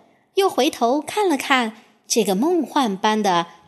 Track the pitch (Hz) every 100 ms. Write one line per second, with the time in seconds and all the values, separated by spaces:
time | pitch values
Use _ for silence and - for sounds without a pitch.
0 | _ _ _ - 381 311 285 - 233 294
1 | - 415 392 269 - 262 220 - _ _
2 | - 233 196 190 311 349 226 302 240 190
3 | 214 214 202 175 165 -